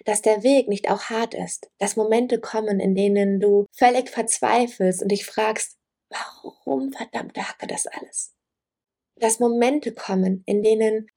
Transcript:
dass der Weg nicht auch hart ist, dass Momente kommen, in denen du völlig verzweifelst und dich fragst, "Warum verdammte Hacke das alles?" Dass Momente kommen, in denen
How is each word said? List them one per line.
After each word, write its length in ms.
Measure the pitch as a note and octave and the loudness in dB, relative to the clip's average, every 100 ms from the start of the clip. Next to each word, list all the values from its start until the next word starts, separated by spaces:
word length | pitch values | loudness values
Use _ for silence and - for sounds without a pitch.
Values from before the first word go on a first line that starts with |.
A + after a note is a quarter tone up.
dass 180 | - G#3 | -4 0
der 200 | G#3+ G#3 | 2 4
Weg 260 | B3 C#4 - | 4 4 2
nicht 220 | G3 - | -2 -2
auch 140 | G3 | -2
hart 300 | - A3+ A3+ | -2 -4 -4
ist, 360 | - F3+ - - - | -6 -10 -10 -14 -6
dass 180 | G3+ A3+ | -4 -2
Momente 440 | G#3+ A3+ B3 A#3 | 2 2 2 -2
kommen, 380 | - A3 G#3+ G3 | -2 -4 0 0
in 160 | F#3+ | 0
denen 460 | F#3+ G3+ G3+ G3 G3 | 2 2 2 2 2
du 260 | G#3 G3+ G3+ | 4 4 2
völlig 380 | - B3 B3+ C4 | 2 4 4 -2
verzweifelst 920 | - E4+ - A#3+ A#3 A#3+ - F#3 F3+ | -6 -4 -2 2 2 2 0 0 0
und 60 | G3 | -2
dich 160 | G3 | -2
fragst, 520 | - - A3 A3 - _ _ _ _ | -4 -2 -2 -2 -8 _ _ _ _
"Warum 840 | - - - - - - C4+ C4+ | -12 -12 -14 -18 -12 -4 -4 -4
verdammte 560 | C4+ A3+ A#3 - - - | -8 -10 -8 -10 -10 -10
Hacke 180 | - - | -10 -10
das 200 | - - | -8 -8
alles?" 480 | - - - - _ _ _ _ _ _ _ _ - | -10 -12 -12 -12 _ _ _ _ _ _ _ _ -2
Dass 240 | A3 G#3+ | -2 2
Momente 520 | A#3+ A#3 A#3+ D4 A3+ | 2 2 2 2 -4
kommen, 500 | A3 - F#3+ F#3 F#3+ - | -10 -4 0 0 -2 -2
in 160 | G#3 | 0
denen 460 | A3 A3 A3 A3 A3 | 2 2 2 0 -6